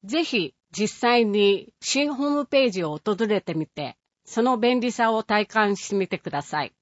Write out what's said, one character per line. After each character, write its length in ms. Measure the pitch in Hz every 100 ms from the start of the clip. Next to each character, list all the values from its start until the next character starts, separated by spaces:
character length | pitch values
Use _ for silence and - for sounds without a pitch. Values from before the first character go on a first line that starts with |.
ぜ 200 | 196 294
ひ 320 | 330 233 165 _ _
実 160 | - 208
際 380 | - 240 240 220
に 480 | 202 202 196 - _
新 320 | - 269 294
ホ 140 | 262 285
ー 20 |
ム 140 | 294 285
ペ 200 | 277 254
ー 40 |
ジ 120 | 185
を 140 | 165 151
訪 180 | - 196 220
れ 140 | 208
て 120 | -
み 140 | 160 156
て、 300 | - 139 - _ _ -
そ 160 | -
の 160 | 240 247
便 220 | 240 247
利 120 | 240
さ 200 | 226 226
を 120 | 220
体 220 | 220 208 208
感 300 | 220 208 196
し 140 | -
て 60 | 202
み 120 | 190
て 100 | 185
く 120 | -
だ 120 | 143
さ 220 | 147 151
い。 100 | 131 _